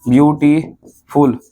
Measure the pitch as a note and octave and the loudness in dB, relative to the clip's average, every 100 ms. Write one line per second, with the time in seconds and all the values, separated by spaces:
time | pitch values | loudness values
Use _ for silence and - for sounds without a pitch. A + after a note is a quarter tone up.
0 | - B2 D3 D3+ D3 D3+ D#3 - _ _ | 0 2 2 0 0 -2 -4 -14 _ _
1 | _ - C#3+ A#2+ _ | _ -2 -2 -2 _